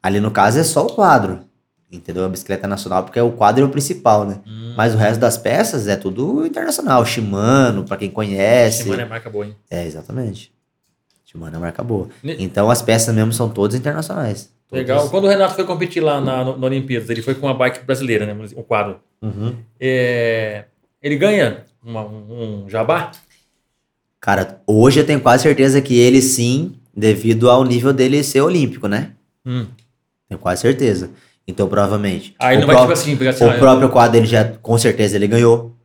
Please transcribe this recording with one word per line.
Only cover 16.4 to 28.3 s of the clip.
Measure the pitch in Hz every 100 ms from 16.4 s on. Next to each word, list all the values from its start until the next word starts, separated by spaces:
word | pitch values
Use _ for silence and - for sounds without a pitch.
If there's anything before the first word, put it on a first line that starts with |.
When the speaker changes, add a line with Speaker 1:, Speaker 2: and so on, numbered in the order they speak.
| 127
Speaker 2:
no, | 131
na | 131
Olimpíadas, | 135 135 120 110
ele | 113
foi | 113 131
com | 139
uma |
bike | 123 127 - 127
brasileira, | 131 131 107 104
né? | 104 107 -
O |
quadro. | 113 110 104 92 _ _
Speaker 1:
Uhum. | 110 98 113 120 - _
Speaker 2:
É, | 131 131 123 120 117 113 110 104 - _ _ _
ele | 147 143
ganha | 196 208 127 113 - _
uma, | 113 113
um, | 104 107 104 120 113 104 98
um |
jabá? | 110 113 170 - - _ _ _ _ _ _ _ _ _ _
Speaker 1:
Cara, | - 98 92 - -
hoje | 107 123 143
eu | 151
tenho | 147
quase | 127 127
certeza | 117 131 131 135
que | 131 120
ele | 123 131
sim, | 131 131 120 131 180 - _ 101
devido | 107 104 110 110 120
ao | 123
nível | 131 120 131
dele | 135 127 143
ser | 143